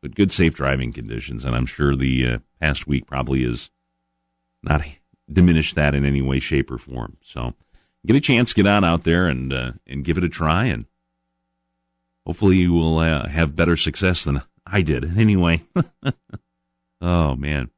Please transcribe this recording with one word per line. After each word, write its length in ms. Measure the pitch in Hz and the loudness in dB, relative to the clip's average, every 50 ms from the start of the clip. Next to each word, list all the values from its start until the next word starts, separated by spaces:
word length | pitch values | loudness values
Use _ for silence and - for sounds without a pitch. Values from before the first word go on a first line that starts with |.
but 140 | 69 67 62 | -12 -12 0
good, 160 | - 101 95 | 2 2 2
safe 240 | - - 90 80 71 | 4 2 2 2 2
driving 380 | - 69 67 69 67 64 58 58 | 0 -4 -2 -2 -2 -4 -6 -6
conditions. 520 | 62 58 52 57 57 58 - 64 57 62 | -10 -12 -10 -10 -10 -10 -10 -12 -8 -6
And 100 | 65 60 | -4 -2
I'm 120 | 60 64 | -2 -2
sure 300 | 65 - - 73 71 71 | -4 -2 0 2 2 2
the, 300 | 67 65 65 65 64 64 | 2 0 0 0 0 0
uh, 120 | 62 58 55 - _ _ _ | 0 -2 -4 -8 _ _ _
past 260 | 80 78 71 - - | -4 -2 -2 -4 -2
week 200 | - 71 65 52 | -2 -2 -2 -2
probably 380 | _ 69 67 65 60 67 67 64 | _ -6 -6 -4 -2 0 0 0
has 260 | 60 60 58 - - _ _ _ _ _ _ _ _ _ _ _ _ _ _ _ _ _ _ - | -2 -4 -6 -10 -16 _ _ _ _ _ _ _ _ _ _ _ _ _ _ _ _ _ _ -4
not 200 | - 76 76 76 73 - _ _ _ _ _ _ - | -2 -2 -2 -2 -4 -12 _ _ _ _ _ _ -2
diminished 440 | 76 92 90 87 85 80 73 - - | 4 6 6 6 6 4 2 0 -2
that 200 | - 73 73 71 | 0 0 2 2
in 100 | 69 69 | 2 0
any 180 | 69 71 67 67 | 0 0 0 0
way, 160 | 65 67 67 | 0 -2 -2
shape, 320 | 65 - 78 69 64 - | -2 0 -2 -2 -2 -2
or 80 | 64 60 | -8 -12
form. 400 | - - 64 62 57 - - _ _ | -12 -12 -12 -12 -12 -12 -14 _ _
So 320 | - - 64 62 60 60 _ _ _ _ _ _ _ _ _ _ | -16 -12 -10 -8 -10 -10 _ _ _ _ _ _ _ _ _ _
get 100 | - 113 | 2 2
a 40 | 139 | 2
chance, 340 | - - 131 117 123 - - | 4 2 2 2 2 2 2
get 120 | 110 95 | 2 4
on 180 | 101 101 104 95 | 4 4 4 4
out 200 | 85 85 85 - | 2 0 0 2
there 220 | 85 85 87 92 | 2 2 2 2
and, 260 | 87 69 64 65 65 65 | 0 -2 -2 -4 -4 -6
uh, 200 | 64 62 62 62 - _ | -6 -6 -8 -10 -12 _
and 180 | - 65 69 69 | -12 -10 -8 -4
give 120 | 73 82 | -2 -2
it 80 | - 87 | 0 0
a 40 | 85 | -2
try, 380 | - - 82 78 80 90 117 | -2 -2 -2 0 0 0 0
and 200 | 131 78 57 57 _ _ _ _ _ _ _ _ _ _ _ _ _ _ _ _ _ _ _ _ _ _ _ _ _ _ _ _ | -2 -4 -6 -8 _ _ _ _ _ _ _ _ _ _ _ _ _ _ _ _ _ _ _ _ _ _ _ _ _ _ _ _
hopefully 320 | 87 87 - 107 98 92 | -10 -6 0 2 4 4
you 160 | 95 90 87 85 | 4 4 4 2
will, 260 | 85 82 80 80 80 | 2 2 2 2 2
uh, 300 | 82 82 80 73 55 - | 2 2 0 -2 -4 -4
have 280 | 71 80 82 76 71 | -2 0 0 0 0
better 200 | 82 87 82 87 | 0 2 2 2
success 480 | 80 - 85 78 - 98 92 90 82 - | 0 0 -4 -4 0 0 0 0 0 -2
than 180 | 78 71 69 - _ _ _ _ | -2 -4 -4 -4 _ _ _ _
I 160 | - 98 104 | -4 -2 -2
did. 380 | 90 73 73 62 - 80 85 104 | 0 0 0 -2 -2 -2 0 2
Anyway, 440 | 113 107 104 92 87 85 82 82 - _ _ 180 165 - _ _ - 135 - _ _ _ - | 2 4 4 4 4 2 2 0 -2 _ _ -4 -4 -4 _ _ -8 -8 -8 _ _ _ -20
<laughs> 680 | 107 _ _ _ _ _ _ _ _ _ _ _ _ 87 | -20 _ _ _ _ _ _ _ _ _ _ _ _ -2
oh 340 | 87 87 87 80 73 65 | 0 2 2 2 0 0
man 340 | 65 67 73 76 71 64 58 _ | -4 -4 -4 -4 -4 -4 -6 _